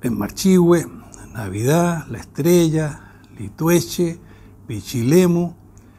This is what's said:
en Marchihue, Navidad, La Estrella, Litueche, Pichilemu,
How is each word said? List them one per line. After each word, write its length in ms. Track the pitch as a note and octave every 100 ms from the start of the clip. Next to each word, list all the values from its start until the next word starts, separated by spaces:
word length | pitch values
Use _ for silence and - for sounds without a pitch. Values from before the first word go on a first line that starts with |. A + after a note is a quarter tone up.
en 160 | B2 G3+
Marchihue, 680 | G#3 - F#3+ F#3 E3+ E3+ C3+ - - - -
Navidad, 720 | A2+ G2+ G2+ B2 E3 F3 E3 C#3+
La 80 | A2+
Estrella, 960 | - - D3+ F3 E3 D#3 D3+ D#3 - - - -
Litueche, 840 | G2+ - D#3+ F3 E3+ - F3 - - - - - -
Pichilemu, 840 | G#2+ - A#2+ A#2 F3 F3+ E3+ F3 - - - -